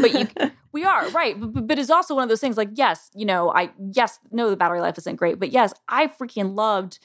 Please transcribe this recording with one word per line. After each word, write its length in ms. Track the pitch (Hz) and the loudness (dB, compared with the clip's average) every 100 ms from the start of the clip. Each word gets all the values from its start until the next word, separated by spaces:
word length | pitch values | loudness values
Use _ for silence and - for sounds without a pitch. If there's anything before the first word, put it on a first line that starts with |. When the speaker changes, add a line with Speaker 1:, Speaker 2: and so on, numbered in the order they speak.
Speaker 1:
but 380 | 247 269 226 - | 4 4 -2 -4
Speaker 2:
<laughs> 0 | |
Speaker 1:
you, 100 | 285 - _ | -6 -6 _
we 140 | 294 370 | -2 0
are, 220 | 277 175 | 2 0
right. 300 | 294 277 202 | 0 -2 -2
But, 140 | 220 | -6
but, 140 | 247 220 | -6 -2
but 100 | 294 | -2
it's 140 | 262 | 4
also 240 | 339 359 277 | 4 4 0
one 80 | |
of 60 | 247 | 0
those 120 | 220 | 0
things, 160 | 269 220 | 0 -2
like, 120 | 208 | -2
yes, 380 | 220 254 160 - | 2 2 2 -6
you 120 | 202 208 | -6 0
know, 260 | 180 175 | 2 2
I, 180 | - 180 - 196 | 2 0 -4 -4
yes, 280 | 220 226 - _ | 0 0 -2 _
no, 180 | 226 233 | -2 0
the 60 | 196 | 0
battery 240 | 175 175 | 0 0
life 160 | 170 165 | -2 -4
isn't 200 | 175 - | -8 -2
great, 220 | 170 165 | -2 0
but 120 | 190 | 0
yes, 200 | 254 220 - - | 2 2 0 -4
I 200 | 247 302 | 0 0
freaking 480 | - 240 - 196 196 | -2 -10 -6 -4 -2
loved 420 | 214 196 185 - | 0 0 -4 -12